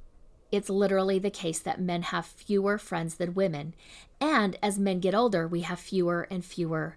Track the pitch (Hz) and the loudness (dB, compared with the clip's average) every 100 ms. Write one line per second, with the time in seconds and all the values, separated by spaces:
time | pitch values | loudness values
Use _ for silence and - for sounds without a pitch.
0 | - - - - - 202 208 196 196 190 | -20 -20 -20 -20 -2 -2 0 2 4 4
1 | 190 190 196 - 170 165 - - 185 170 | 4 2 0 -2 -4 -4 -4 -2 -2 -2
2 | 175 175 - - - 202 196 214 - 170 | -2 -4 -6 -12 0 2 2 0 -2 -4
3 | 165 - 175 180 190 147 156 - - - | -4 -4 -2 2 0 0 -8 -12 -20 -20
4 | - - 294 277 202 - 208 196 196 185 | -18 -2 2 4 2 0 -2 2 2 2
5 | 185 202 247 185 165 175 170 180 - 190 | 2 4 4 2 0 -2 -2 -6 -2 0
6 | 175 170 - 185 175 - 165 160 156 | 2 0 -2 -6 -8 -4 -2 -2 -4